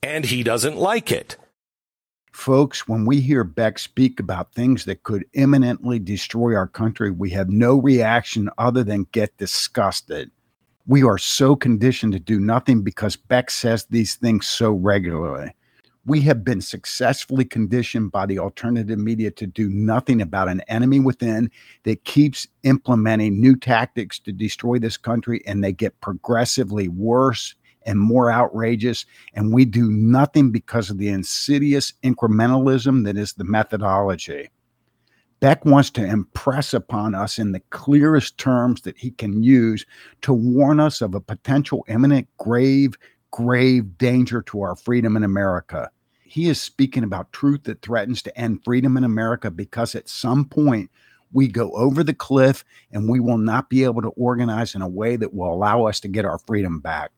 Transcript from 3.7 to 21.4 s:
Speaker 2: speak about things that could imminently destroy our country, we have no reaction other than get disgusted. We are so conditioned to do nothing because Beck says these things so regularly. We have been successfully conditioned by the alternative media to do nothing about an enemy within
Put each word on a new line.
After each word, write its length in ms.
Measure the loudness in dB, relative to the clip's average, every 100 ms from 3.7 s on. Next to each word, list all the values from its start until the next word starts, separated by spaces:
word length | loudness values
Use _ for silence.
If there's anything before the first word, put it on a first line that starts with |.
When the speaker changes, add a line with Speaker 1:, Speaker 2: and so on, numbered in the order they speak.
| -4
Speaker 2:
speak 400 | -10 0 0 0
about 340 | -6 -6 -8
things 340 | -4 0 0 -2
that 180 | -10
could 200 | -6 -6 -6
imminently 680 | 0 2 4 2 0 -4 -4
destroy 560 | -4 -6 -6 -2 0 0
our 100 | -2
country, 460 | -2 -4 -2 -4
we 180 | -2 -4
have 200 | -4 -2
no 260 | 2 4 4
reaction 760 | 4 4 4 0 -2 -4 -4 -2
other 240 | 0 0
than 240 | -2 -2 -2
get 240 | -2 -4 _
disgusted. 960 | -8 -6 -6 -2 -2 -2 -10 -12 -12 _ _ _ _ _ 2
We 160 | 4
are 140 | 6 2
so 360 | -2 0 2
conditioned 600 | 4 2 2 2 0 -2
to 40 | -4
do 220 | -2 0
nothing 420 | 2 0 2 2
because 320 | 2 -4 -6
Beck 380 | -6 _ 0 0
says 320 | -4 -2 -2
these 320 | -2 -2 -2 -2
things 320 | 0 0 -2
so 240 | -2 0
regularly. 840 | 0 2 0 0 -4 -6 -6 -10 -16 _ _ _ _
We 180 | -2 2
have 200 | 4 2
been 180 | 0 -4
successfully 840 | -4 -12 -12 -2 0 0 -2 -2
conditioned 680 | -2 -2 -2 -2 -2 -4 -4
by 160 | -4 -4
the 140 | -4
alternative 580 | -6 -6 -4 -2 -2 -4
media 320 | -2 -2 -4
to 160 | -6 -12
do 220 | -4 -4
nothing 520 | 0 0 0 2 0
about 280 | 0 -2 -2
an 120 | -2
enemy 360 | -4 -2 2 4
within 540 | 2 0 -2 -2